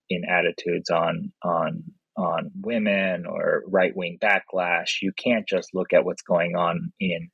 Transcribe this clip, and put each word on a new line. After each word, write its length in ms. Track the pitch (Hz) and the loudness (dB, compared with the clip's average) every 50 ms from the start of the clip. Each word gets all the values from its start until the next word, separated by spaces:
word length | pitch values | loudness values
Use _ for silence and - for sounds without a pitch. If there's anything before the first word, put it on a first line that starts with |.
| _ - | _ -6
in 140 | 95 87 87 - | -4 -4 -2 0
attitudes 640 | 90 87 87 85 - - - 87 87 85 - - | 0 2 2 0 -2 -2 -2 -2 -2 -2 0 0
on, 420 | 85 82 85 82 85 82 - - - _ | 0 2 2 0 0 -2 -6 -10 -10 _
on, 420 | - 90 85 82 80 78 80 - - - - _ _ _ _ | -2 0 0 0 0 -2 -4 -6 -10 -14 -18 _ _ _ _
on 360 | 104 90 85 82 82 78 - - 98 | -4 -2 -2 -2 -2 -4 -6 -10 -8
women 640 | 98 110 120 110 107 104 101 98 95 92 90 87 85 | -6 -2 -2 0 2 2 2 2 2 0 0 -2 -4
or 380 | 82 82 80 82 82 80 - - | -6 -4 -2 0 2 0 0 0
right-wing 520 | 95 95 92 92 87 - 95 90 85 90 - | 2 2 4 4 4 2 -2 -6 -6 -4 0
backlash, 800 | 110 104 98 95 - - 95 92 90 87 85 82 87 - - - | 2 2 2 2 0 -2 -2 -2 0 2 0 0 0 -2 -4 -2
you 120 | 98 95 - | -2 -4 -4
can't 320 | - - 127 120 110 - - | -2 0 0 0 0 0 0
just 220 | 95 90 - - | -2 -2 -2 -2
look 220 | - 92 87 - 92 | -4 -4 0 4 4
at 100 | 85 82 | 4 4
what's 160 | 90 87 - | 2 -2 -6
going 340 | - - 90 85 87 85 87 | -2 0 2 2 2 0 0
on 380 | 87 87 85 85 85 85 87 - _ | 0 0 0 0 -2 -6 -8 -6 _
in, 300 | 95 92 85 82 82 - | -2 -2 -2 -2 -6 -12